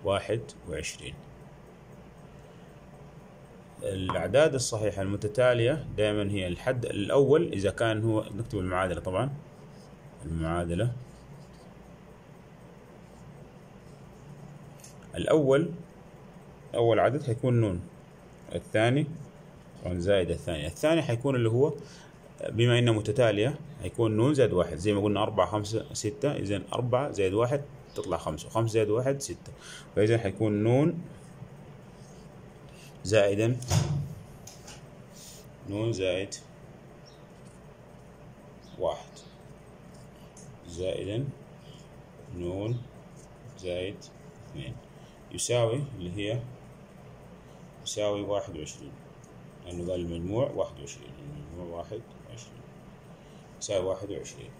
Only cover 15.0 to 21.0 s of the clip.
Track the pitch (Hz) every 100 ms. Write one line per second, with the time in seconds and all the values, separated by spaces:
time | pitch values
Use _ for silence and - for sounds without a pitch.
15 | - - 151 156 135 139 170 - - -
16 | - - - - - - - - 117 107
17 | 92 139 139 113 131 120 107 87 85 -
18 | - - - - - 85 - 107 113 135
19 | 156 - - - - - - - - 92
20 | 87 101 85 82 - 78 73 - 151 165